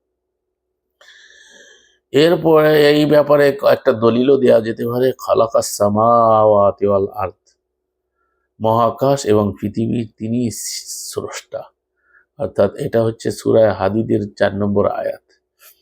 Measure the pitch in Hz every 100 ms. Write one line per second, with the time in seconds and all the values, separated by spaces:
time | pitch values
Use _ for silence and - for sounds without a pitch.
0 | _ _ _ _ _ _ _ _ _ _
1 | - - _ _ _ - - _ _ _
2 | _ 135 160 170 160 156 151 151 147 147
3 | 147 147 147 147 143 139 117 127 - 113
4 | 117 117 127 135 123 117 113 117 120 123
5 | 131 - - 104 113 117 - - 104 104
6 | 117 117 113 110 107 104 101 - 101 98
7 | 98 104 92 - _ _ _ _ _ _
8 | _ _ _ _ _ - 110 113 117 -
9 | 131 139 - 107 104 98 104 110 113 120
10 | 113 - 110 117 120 - - - - -
11 | - - - - - 110 - _ _ _
12 | _ _ _ - 110 - 101 - 127 117
13 | 113 113 117 - 113 113 110 95 95 107
14 | 113 110 104 - 101 98 104 101 95 -
15 | - - _ _ _ _ - _